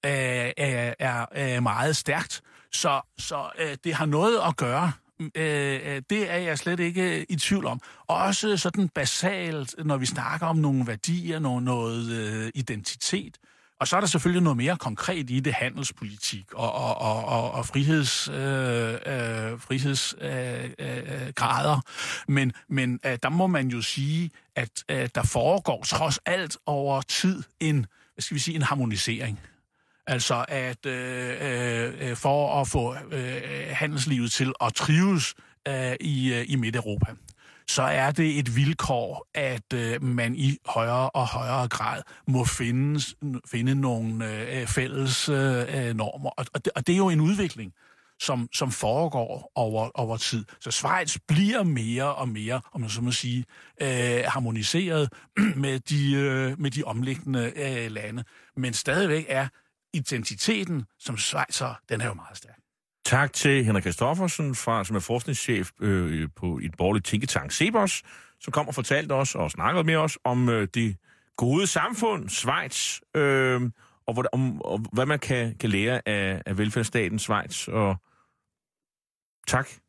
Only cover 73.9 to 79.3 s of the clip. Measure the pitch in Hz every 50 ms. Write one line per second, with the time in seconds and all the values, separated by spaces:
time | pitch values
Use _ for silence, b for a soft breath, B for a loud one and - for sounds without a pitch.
73.9 | b b b - 117 120 123 - - 131 131 127 - - - - 87 107 113 -
74.9 | - 113 131 139 151 143 - - 135 123 117 113 110 - - 113 98 98 104 117
75.9 | 127 117 - - 107 101 98 95 95 87 - - 98 95 107 107 104 123 113 -
76.9 | - 120 107 90 107 107 - - 110 101 - - - - - - - 110 107 98
77.9 | 95 92 _ _ _ _ _ _ _ _ _ _ _ _ _ _ _ _ _ _
78.9 | _ _ _ _ _ _ _ _